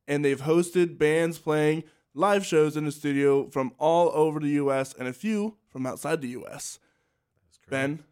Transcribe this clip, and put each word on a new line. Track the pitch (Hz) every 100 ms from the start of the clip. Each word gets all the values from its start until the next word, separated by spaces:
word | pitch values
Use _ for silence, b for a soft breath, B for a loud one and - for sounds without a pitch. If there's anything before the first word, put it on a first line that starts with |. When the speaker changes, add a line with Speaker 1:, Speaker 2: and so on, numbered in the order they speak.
| -
Speaker 1:
and | 143
they've | 143 135
hosted | 147 165 170 180 170 139
bands | 151 160 165 160
playing | 160 151 151 156 - b b
live | 139 196 202 190
shows | 160 151 151
in | 151
the |
studio | 143 147 139 143 139 -
from | 139 127 -
all | 156 170 170
over | 156 156 151
the | 147
U | 147 139
S | 135 135
and | - 127
a |
few | 127 214 214 214 - _
from | 131 131
outside | - 147 160
the | 127
U | 123 -
S. | 139 - - _ _ _ _ _ _ _
Speaker 2:
That's | _
correct. | -
Speaker 1:
Ben, | 135 139 160 -